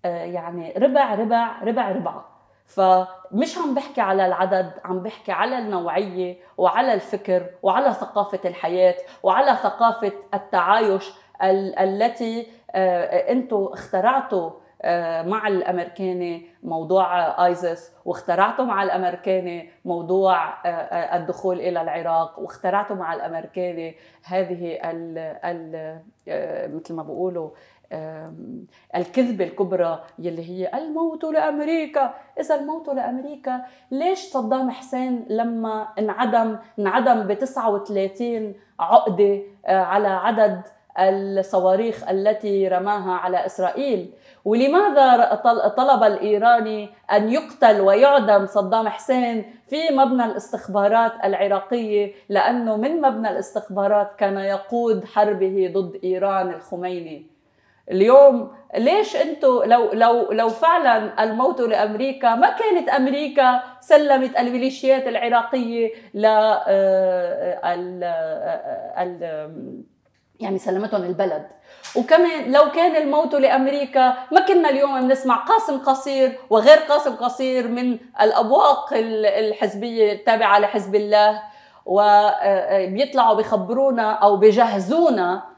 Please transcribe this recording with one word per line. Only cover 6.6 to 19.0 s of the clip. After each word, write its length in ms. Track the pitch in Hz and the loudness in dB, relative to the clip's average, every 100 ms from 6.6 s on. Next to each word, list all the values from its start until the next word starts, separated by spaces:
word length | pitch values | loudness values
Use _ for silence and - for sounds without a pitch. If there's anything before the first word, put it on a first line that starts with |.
| 180 214 262 | 0 2 0
الفكر 520 | 208 - 196 - 180 180 - | -2 -4 -10 -2 -2 -2 -4
وعلى 300 | 190 196 277 | 0 2 0
ثقافة 560 | - 208 208 202 185 180 | -2 -6 -4 -4 -4 -8
الحياة 460 | 175 165 180 185 180 - - | -6 -4 2 2 2 -10 -4
وعلى 340 | - 190 269 247 | 0 2 2 2
ثقافة 500 | 202 - 226 - 208 202 - | -2 2 0 2 -6 -8 -8
التعايش 760 | 202 - 185 175 220 220 190 - - _ - | -10 -2 -2 2 2 4 0 -4 -20 _ -4
ال-، 360 | 190 190 196 - | 0 0 0 -2
التي، 680 | 185 196 233 - 233 226 226 - - | -2 0 -2 -2 -6 -6 -10 -20 -8
آه، 600 | 190 190 180 - 175 - | 0 0 0 0 -2 0
انتو 340 | 247 254 214 196 | -2 -2 -4 -4
اخترعتوا، 800 | - - 190 214 269 262 190 165 - _ _ | -8 -6 0 0 0 -2 -6 -6 -12 _ _
آه، 400 | - 175 170 165 | -4 -2 -2 -6
مع 260 | 165 214 214 | -4 -4 -2
الأمريكاني 1000 | 190 175 180 180 - 190 180 175 170 170 _ | -2 -2 -4 -6 -8 -6 -6 -6 -10 -14 _
موضوع، 580 | 170 165 160 190 180 180 165 | -10 -8 0 0 2 0 -2
آه، 200 | - 180 | 0 0
آيزيس، 460 | 175 180 170 - _ | 0 -6 -8 -14 _
واخترعتوا 600 | - 175 - 175 208 349 | -10 -10 -4 0 0 0
مع 180 | 254 196 | -4 -2
الأمريكاني 880 | 196 185 | -2 -2